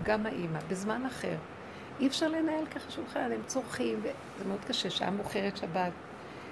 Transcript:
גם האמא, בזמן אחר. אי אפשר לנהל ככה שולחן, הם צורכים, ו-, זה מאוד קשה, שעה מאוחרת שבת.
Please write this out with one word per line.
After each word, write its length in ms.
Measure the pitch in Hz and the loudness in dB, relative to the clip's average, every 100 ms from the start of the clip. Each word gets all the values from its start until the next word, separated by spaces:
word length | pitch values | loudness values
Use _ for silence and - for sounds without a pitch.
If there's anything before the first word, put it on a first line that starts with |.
גם 220 | 180 214 214 | 2 4 4
האמא, 340 | - 170 156 156 | 0 0 -2 -2
בזמן 360 | 185 196 226 262 | -2 0 0 0
אחר. 300 | - - 160 - - - - - - | -2 -2 -2 -4 -10 -12 -12 -12 2
אי 80 | 269 | 2
אפשר 200 | - 320 | 4 2
לנהל 380 | 320 320 311 311 | 4 4 2 0
ככה 260 | 294 - | -4 -6
שולחן, 400 | - - 285 262 | -6 -4 0 0
הם 100 | - - | 0 0
צורכים, 540 | - - - 240 - | -2 -2 0 2 2
ו-, 40 | 240 - - - | 0 -4 -8 -4
זה 60 | 196 | -2
מאוד 180 | 196 - | -2 0
קשה, 220 | - 190 | 0 2
שעה 220 | 170 180 | 2 2
מאוחרת 460 | 202 208 208 196 196 | 2 2 2 2 0
שבת. 340 | 190 170 180 175 - - - - - | 0 2 2 0 -8 -10 -10 -10 -10